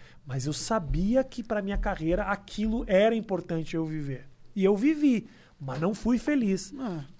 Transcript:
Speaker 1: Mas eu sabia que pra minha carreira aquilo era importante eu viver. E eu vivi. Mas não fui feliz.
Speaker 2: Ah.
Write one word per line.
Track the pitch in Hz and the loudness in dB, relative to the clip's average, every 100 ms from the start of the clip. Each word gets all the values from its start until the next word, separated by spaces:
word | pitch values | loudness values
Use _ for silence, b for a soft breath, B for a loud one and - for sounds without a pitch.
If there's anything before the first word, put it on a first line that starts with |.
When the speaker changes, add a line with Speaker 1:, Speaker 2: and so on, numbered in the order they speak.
| b b 135 | b b -8
Speaker 1:
Mas | 131 143 | -4 -4
eu | |
sabia | - - 220 143 147 196 262 | -4 -2 -2 0 0 4 2
que | 262 - | 2 -6
pra | 196 208 | -4 -4
minha | 196 202 | -2 -2
carreira | 208 180 156 185 | -2 -2 0 0
aquilo | 196 196 - - 214 226 - | 0 -4 -6 -4 -2 -2 2
era | 190 226 226 | 4 6 2
importante | 202 180 - 165 160 | -2 -4 -2 -4 -2
eu | 165 | -4
viver. | 160 156 143 127 - - - | -4 -4 -6 -8 -12 -20 -8
E | 202 | 2
eu | 190 202 | 4 4
vivi. | 285 302 294 226 b b b - | 2 4 4 4 b b b -14
Mas | 135 135 | -10 -2
não | 180 | -2
fui | 208 220 247 | 0 0 2
feliz. | 294 294 208 190 - 269 | 2 2 2 0 -4 -8
Speaker 2:
Ah. | 240 160 135 | -6 -6 -10